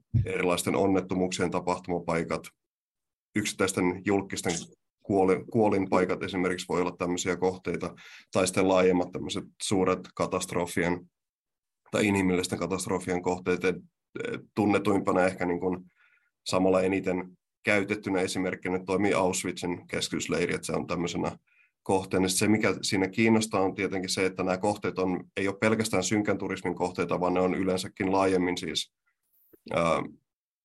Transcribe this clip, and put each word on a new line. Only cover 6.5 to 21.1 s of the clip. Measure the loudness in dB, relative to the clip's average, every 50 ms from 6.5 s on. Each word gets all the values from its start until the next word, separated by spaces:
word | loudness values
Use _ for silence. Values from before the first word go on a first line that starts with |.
| -2 -4 -4 -2
voi | 0 0
olla | 0 0 -2
tämmöisiä | -2 -2 -2 -2 -2 -2 -2 -2
kohteita, | 0 0 0 0 -2 -4 -6 -6 -4 -6 -8 -8 -10 -20 -20 -20 -20 -12 _ 0
tai | 0 2
sitten | 2 2 2 4
laajemmat | 6 6 6 6 6 4 4 2 -2
tämmöiset | -6 -8 -8 -6 -6 -8 -10 -12 -12 -10
suuret | -4 -2 0 2 2 2 0 0 -4 -6 -4
katastrofien | -4 -2 0 -2 -2 -4 -2 -2 -2 -2 -2 -2 0 0 0 0 -2 -4 -12 _ _ _ _ _ _ _ _ _ _ _ _ _ _ _ _
tai | 0 2 2
inhimillisten | 4 4 4 4 2 2 0 0 -2 -4 -4
katastrofien | -4 -2 -4 -4 -4 -4 -4 -4 -2 -2 -4 -2
kohteet. | -2 -2 -2 -2 0 -2 0 0 0
Et, | 0 -2 -2 -6 -16 _ _ _ _ -12 -10 -8 -8 -8
et | -8 -10 -4 0
tunnetuimpana | 2 2 4 4 2 2 2 0 2 2 2 2 4 2
ehkä | 2 0 -2 -2
niin | -2 -2 -2
kuin | -2 -4 -4 -4 -8 -14 _ _ _ _ _ _ _ _ _ _ -6
samalla | -2 0 2 4 4 4 4
eniten | 2 2 0 0 0 -2 -2 -2 -4 -8 -12 _ _ _ _ _ -2
käytettynä | 0 2 2 2 0 -2 -4 -2 -2 0 0
esimerkkinä | 0 0 -2 -2 -4 -4 -4 -6 -4 -4 -4 -4 -2
toimii | -2 0 2 2 2 2
Auschwitzin | 2 2 0 0 -2 -4 -6 -6 -4 -4 -4 -4 -6 -6
keskitysleiri, | -6 -6 -4 -4 -4 -4 -4 -4 -2 -2 0 0 0 -2
että | -4 -4
se | -4 -4
on | -4 -4
tämmöisenä | -4 -4 -4 -4 -4